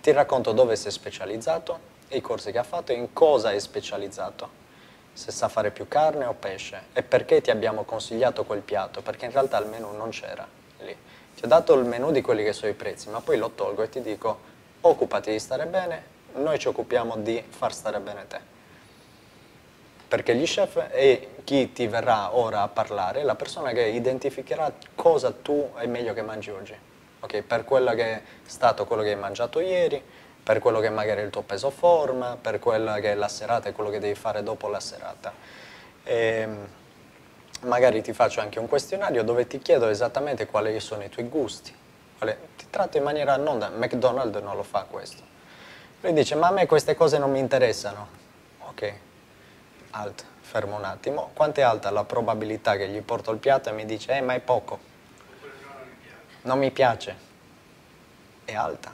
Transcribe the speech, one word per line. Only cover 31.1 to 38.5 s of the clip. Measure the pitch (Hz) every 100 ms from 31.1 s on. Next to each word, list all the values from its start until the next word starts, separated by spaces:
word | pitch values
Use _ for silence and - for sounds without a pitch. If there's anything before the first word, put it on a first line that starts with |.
| 104
è |
il | 104
tuo | 107
peso | - 98 139
forma, | - 175 170 139 127 123 120
per | - 104
quella | 120 110 110 107
che | 104
è | 101
la | 104
serata | - 107 117 101
e |
quello | 101 107
che | 104
devi | 104 101
fare | 113 107
dopo | 104 107 104
la | 104
serata. | - - 95 - - - - - - - - -
Ehm, | - 120 113 113 110 104 101 - - - - - - - - -
magari | 123 123 123 110
ti | 107
faccio | 117 113 -
anche | 107